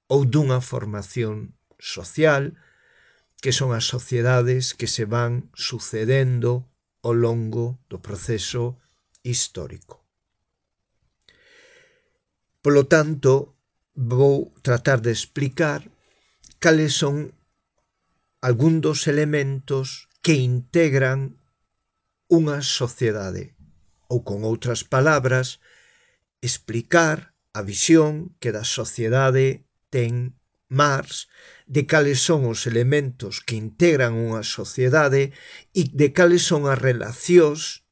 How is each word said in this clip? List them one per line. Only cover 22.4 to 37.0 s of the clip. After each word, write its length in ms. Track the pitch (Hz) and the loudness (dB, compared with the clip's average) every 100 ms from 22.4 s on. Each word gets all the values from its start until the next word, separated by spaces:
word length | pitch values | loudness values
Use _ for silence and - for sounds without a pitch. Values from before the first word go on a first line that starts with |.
| 151 143 | 2 -2
sociedade, 880 | 135 - 120 - 113 104 95 92 95 _ - _ _ _ - | -4 -4 -6 -2 -2 -2 -6 -8 -12 _ -20 _ _ _ -6
ou, 160 | 123 | -6
con 160 | - 101 110 | -4 -6 -4
outras 320 | 113 120 - - | -4 -4 -6 -2
palabras, 720 | 131 151 147 123 127 127 - _ _ _ _ _ _ _ - | 0 2 2 2 -2 -2 -10 _ _ _ _ _ _ _ -10
explicar 960 | 123 - - 113 - 170 160 156 - _ _ | -8 -8 -6 -6 2 2 2 -2 -10 _ _
a 80 | 107 | -10
visión 720 | 101 98 - 160 151 151 180 - | -8 -2 4 6 6 -2 -10 -8
que 80 | 120 | -6
da 160 | 107 | -6
sociedade 1040 | 110 - 110 - 110 131 135 131 135 131 _ _ _ | -6 -6 -8 -4 0 2 2 2 0 -2 _ _ _
ten 420 | 127 117 123 123 - _ _ - | -4 -2 -4 -6 -10 _ _ -4
Marx, 560 | 135 147 135 - - - _ - - - | 2 2 0 -6 -12 -16 _ -20 -20 -4
de 160 | 139 | -2
cales 400 | 147 156 143 131 | 2 2 2 0
son 240 | - 151 120 | 0 0 0
os 160 | 110 | -4
elementos 800 | 120 117 123 147 135 123 101 - | -2 0 2 2 -2 -8 -12 -10
que 100 | - | -8
integran 600 | 110 107 - 170 143 120 113 | -8 -6 2 4 4 0 -2
unha 240 | 113 110 | -4 -6
sociedade 960 | 110 - 98 - 127 156 139 139 139 - - - _ 190 | -8 -10 -8 0 2 4 4 2 0 -6 -20 -20 _ -2
e 80 | 131 | -2
de 240 | 143 143 180 | 2 2 6
cales 320 | 175 175 170 | 4 4 2
son 160 | 151 | 0
as 160 | 139 127 | 0 0
relacións 1040 | 131 120 | 0 -2